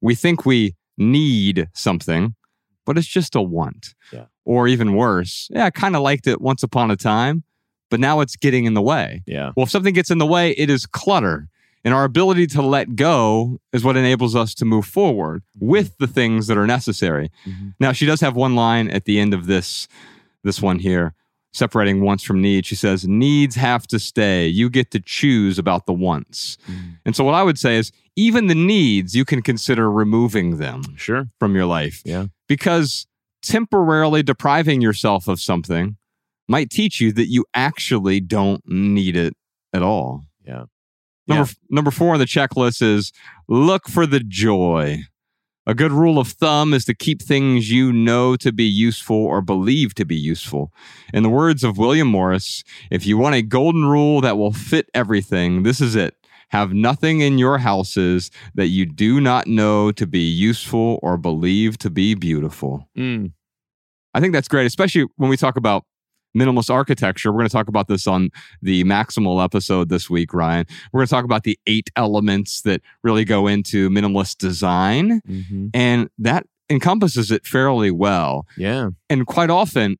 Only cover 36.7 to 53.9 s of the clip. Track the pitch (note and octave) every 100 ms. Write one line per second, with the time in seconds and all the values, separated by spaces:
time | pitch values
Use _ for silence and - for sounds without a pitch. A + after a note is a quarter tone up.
36.7 | - G#3 - A2+ G#2+ A2 B2 - B2 C#3
37.7 | - - A2 F#2+ G2 F2+ G#2 G2 G2 -
38.7 | F#2 G2+ G2+ F#2 F2 E2 - _ _ _
39.7 | F#2 F#2 G#2 C2 C#2 D2 _ C2+ B1 A#1+
40.7 | _ _ _ _ _ - D3+ C3 - -
41.7 | C#3 C#3+ - E3+ D#3 B2 D3+ C3+ - B2
42.7 | - A2+ G#2 G2 - - - - A#2 D#3
43.7 | F#3+ - E3+ D#3+ C#3 A2+ F#2 A2 G2 F2
44.7 | E2 D2 D2+ - _ _ _ _ _ -
45.7 | A#2 D#3 C#3+ E3 D3+ A#2+ - D#3 D3 D3+
46.7 | C#3 - A2+ - D#3 - C#3 C3+ B2 G#2+
47.7 | B2 C3 A#2 A#2 A#2+ B2+ B2+ C3 A2 A2+
48.7 | G2+ A#2 G#2+ - G#2+ G#2+ F2+ F#2 F#2+ G2
49.7 | D3 B2+ - E2+ D#2+ D2+ D#2+ - D2 D2
50.7 | - - - - G#2 A2 B2+ E3 D3 A#2
51.7 | G2 A#2 D#3 C#3+ G2+ F#2 F#2+ - - -
52.7 | - - F2+ G2 G#2+ C#3 C3+ A2 C3 D#3
53.7 | E3 C#3+